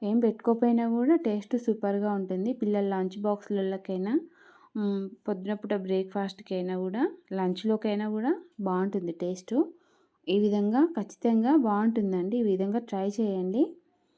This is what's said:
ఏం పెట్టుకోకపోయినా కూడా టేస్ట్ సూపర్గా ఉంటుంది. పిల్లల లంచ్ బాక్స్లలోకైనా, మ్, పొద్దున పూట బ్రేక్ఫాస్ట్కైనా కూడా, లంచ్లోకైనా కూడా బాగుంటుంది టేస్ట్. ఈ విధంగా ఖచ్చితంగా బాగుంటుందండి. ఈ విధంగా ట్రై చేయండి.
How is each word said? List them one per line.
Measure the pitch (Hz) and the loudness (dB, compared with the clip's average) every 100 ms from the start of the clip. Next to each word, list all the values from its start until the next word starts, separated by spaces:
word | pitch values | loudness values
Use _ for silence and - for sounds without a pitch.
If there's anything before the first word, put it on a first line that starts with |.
ఏం | 202 233 | 0 2
పెట్టుకోకపోయినా | 233 214 - 233 240 233 233 | 2 2 2 2 4 2 2
కూడా | 233 254 330 | 2 4 4
టేస్ట్ | 233 208 202 240 | 2 -2 -2 -2
సూపర్గా | 240 214 202 202 208 | 0 0 0 0 0
ఉంటుంది. | 202 185 185 220 | -2 -2 -2 -2
పిల్లల | 262 208 208 196 | -2 0 0 0
లంచ్ | 190 185 202 | 0 -2 -2
బాక్స్లలోకైనా, | 208 202 - 202 190 190 190 185 196 311 - - - - - 220 | -2 -2 -2 -2 -2 -4 -4 -4 0 -2 -2 -12 -20 -20 -10 -4
మ్, | 202 196 190 - | -2 -2 -4 -8
పొద్దున | - 190 190 | -6 -4 -4
పూట | 208 208 202 185 | -6 -2 -2 0
బ్రేక్ఫాస్ట్కైనా | 190 190 202 196 - - 185 180 185 | -2 -2 -4 -4 -8 -6 -4 -2 -4
కూడా, | 185 214 359 - - | -4 -2 -2 -4 -8
లంచ్లోకైనా | 190 185 185 220 214 220 208 214 | -2 -2 0 0 0 0 -2 -2
కూడా | 214 247 370 - - | -2 0 -2 -6 -6
బాగుంటుంది | 190 180 196 202 175 - | -2 0 0 -2 -4 -4
టేస్ట్. | 175 185 - 247 - - _ _ _ _ - | -6 -6 -2 -2 -2 -6 _ _ _ _ 0
ఈ | 202 | 2
విధంగా | 208 208 208 247 330 269 | 4 2 2 4 2 0
ఖచ్చితంగా | 202 - 233 226 233 311 | -8 -2 2 4 4 4
బాగుంటుందండి. | 220 202 226 226 196 185 185 240 | 4 2 2 2 0 0 0 0
ఈ | 220 | 2
విధంగా | 190 196 233 | 2 0 -2
ట్రై | 233 196 196 | -4 -4 -2
చేయండి. | 202 214 190 185 220 359 - _ _ _ | 0 -2 0 0 0 0 -2 _ _ _